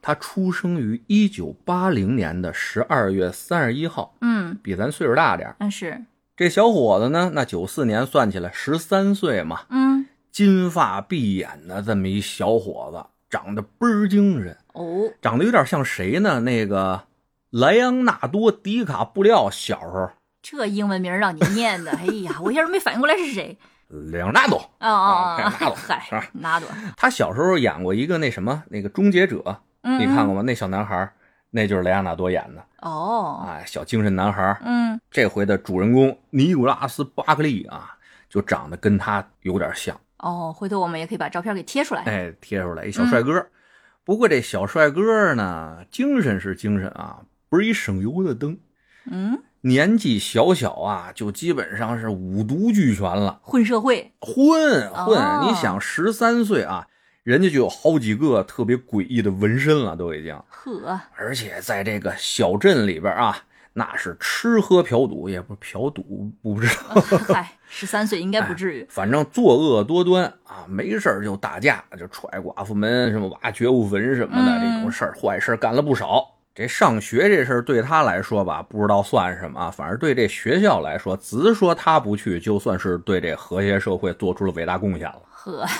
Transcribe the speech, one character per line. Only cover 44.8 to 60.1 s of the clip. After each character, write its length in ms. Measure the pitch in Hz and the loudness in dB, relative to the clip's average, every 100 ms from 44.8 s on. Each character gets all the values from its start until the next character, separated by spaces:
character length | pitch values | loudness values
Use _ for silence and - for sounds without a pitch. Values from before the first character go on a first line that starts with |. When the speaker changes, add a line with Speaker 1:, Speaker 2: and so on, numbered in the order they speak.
| 151 | 4
Speaker 1:
哥 460 | 147 220 220 196 | 4 2 4 4
呢， 440 | 123 95 85 80 80 92 | 2 -2 -4 -10 -14 -14
精 320 | - 277 269 | -4 0 2
神 180 | 147 95 | 2 0
是 140 | 98 | -2
精 240 | 92 107 104 | -4 0 0
神 100 | 95 | -2
啊， 320 | - 80 - - _ _ | -10 -14 -14 -20 _ _
不 100 | 170 | 2
是 80 | 214 | 2
一 60 | |
省 280 | 214 - 95 | -2 -2 -2
油 220 | 104 165 | -2 -2
的 120 | 185 | -2
灯。 220 | 117 143 175 _ _ _ _ - | -2 -6 -8 _ _ _ _ -10
Speaker 2:
嗯。 320 | 180 202 254 - _ | -6 -4 -4 -8 _
Speaker 1:
年 360 | 127 131 170 220 | 2 4 4 4
纪 200 | 143 107 | 2 0
小 360 | - 113 160 | 0 2 4
小 180 | 175 104 | 4 0
啊， 380 | - 92 98 87 | -4 -6 -6 -8
就 160 | - 104 | -8 -8
基 220 | 101 170 | -4 -4
本 240 | 143 85 104 | -4 -4 -6
上 220 | 113 117 | -4 -4
是 100 | 113 | -4
五 360 | 95 92 95 | -6 -4 -4
毒 280 | 107 151 226 | -2 0 2
俱 220 | 208 143 | 4 4
全 100 | 95 | 2
了。 360 | 95 95 101 - | 0 2 0 -2
Speaker 2:
混 220 | - 254 | -2 2
社 160 | 220 233 | 4 2
会。 320 | 247 226 - _ | 2 0 -2 _
Speaker 1:
混， 680 | 214 240 285 320 311 170 104 | -6 4 6 6 4 2 0
混。 280 | - 220 202 | -4 2 4
Speaker 2:
哦。 280 | - - 196 | 4 0 0
Speaker 1:
你 80 | |
想， 260 | 233 110 95 | 0 0 -2
十 320 | - - 185 | -4 -2 -2
三 320 | 220 233 233 | 2 2 2
岁 180 | 214 170 | 2 0
啊， 240 | 80 90 - _ _ _ | 0 -6 -10 _ _ _
人 200 | - 135 | 2 4
家 80 | 190 | 4
就 80 | 143 | 4
有 100 | 104 | 0
好 300 | - 151 156 | 2 2 2
几 160 | 110 | 0
个 280 | 107 151 113 | 0 2 2
特 220 | 92 - | 0 -4
别 100 | 113 123 | 0 0
诡 300 | - 104 90 | 0 -2 0
异 140 | 120 | 0
的 100 | 101 | 0
纹 280 | 95 104 127 | 2 2 2
身 200 | 147 151 | 2 2
了， 180 | 107 82 | 2 -4
都 180 | 87 | -6